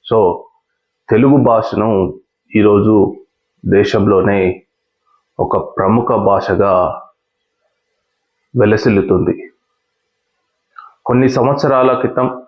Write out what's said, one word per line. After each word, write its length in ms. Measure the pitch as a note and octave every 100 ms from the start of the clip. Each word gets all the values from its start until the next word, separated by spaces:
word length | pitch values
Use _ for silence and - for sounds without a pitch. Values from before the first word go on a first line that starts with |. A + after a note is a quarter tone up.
| -
So, 260 | A2+ F#2 E2+ - _ _ _ _ _ -
తెలుగు 280 | A2+ C3+ C#3
భాషను 800 | A#2+ A2+ - G#2+ A2 G2+ F#2 - _ _ _ G#2+
ఈరోజు 600 | G#2 G2+ G#2+ G#2+ F2 - _ _ _ _ -
దేశంలోనే 1000 | F#2+ G#2 A2 G#2 G2 F#2+ G2+ F#2 F2+ _ _ _ _ _ _ _ -
ఒక 380 | - G2+ - -
ప్రముఖ 340 | G2 A2+ A#2
భాషగా 920 | A2+ G#2+ F#2+ - F2+ G2+ F#2 F2+ - - _ _ _ _ _ _ _ _ _ _ _ _ _ _ B2+
వెలసిల్లుతుంది. 960 | G#2 A2 B2 G2 F#2+ F#2 E2+ - - _ _ _ _ _ _ _ _ _ _ _ _ - - _ -
కొన్ని 240 | B2 C3
సంవత్సరాల 640 | C3 B2+ C#3 D3 C3 B2+
క్రితం 500 | B2 - - B2+ -